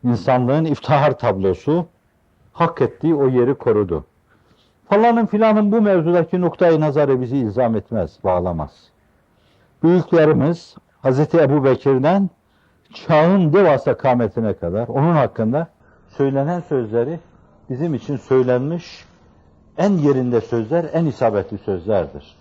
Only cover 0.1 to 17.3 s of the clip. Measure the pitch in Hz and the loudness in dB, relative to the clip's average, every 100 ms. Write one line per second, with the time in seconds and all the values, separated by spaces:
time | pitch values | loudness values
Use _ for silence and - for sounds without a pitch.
0.1 | 120 - 127 123 143 160 143 - 147 147 | -2 0 0 2 0 0 -4 0 2 2
1.1 | 131 120 98 95 90 - 165 170 _ _ | 0 -2 0 -2 -2 -2 -2 -2 _ _
2.1 | _ _ _ _ - 165 165 127 - 156 | _ _ _ _ -4 -2 0 -4 -2 -2
3.1 | 156 135 127 123 139 - 104 98 80 76 | 0 0 2 0 0 0 0 0 -4 -10
4.1 | _ _ _ _ _ _ _ _ 202 233 | _ _ _ _ _ _ _ _ 2 2
5.1 | 233 220 208 220 214 208 220 208 185 160 | 2 -2 0 2 2 2 2 2 2 2
6.1 | 175 165 185 175 - 180 160 156 143 143 | 0 0 -2 -4 0 2 2 0 0 0
7.1 | 131 127 135 117 101 120 110 - 113 85 | 0 -2 -4 -4 -2 -2 -2 -4 -6 -6
8.1 | _ 101 90 90 85 71 _ _ _ _ | _ -2 -2 -2 -6 -10 _ _ _ _
9.1 | _ _ _ _ _ _ _ 165 180 165 | _ _ _ _ _ _ _ 2 2 2
10.1 | 170 156 143 135 170 - - _ _ 135 | 2 4 2 0 -4 -10 -20 _ _ -2
11.1 | 131 151 165 139 143 135 123 139 135 139 | 0 2 2 2 2 2 0 2 0 2
12.1 | 190 196 _ _ _ _ _ _ - - | 0 0 _ _ _ _ _ _ -20 0
13.1 | 156 160 196 165 170 190 135 - 120 135 | 2 4 4 4 4 4 4 0 -2 0
14.1 | 123 113 - 113 92 85 95 120 123 156 | 0 0 -2 -4 -4 -4 -6 -4 -2 0
15.1 | 165 120 - 113 135 165 _ _ _ _ | 2 0 -2 -2 -2 -6 _ _ _ _
16.1 | - 139 135 139 175 - 139 113 113 123 | -4 -2 0 -2 -4 -4 -4 -2 -4 -4
17.1 | 165 - | -6 -14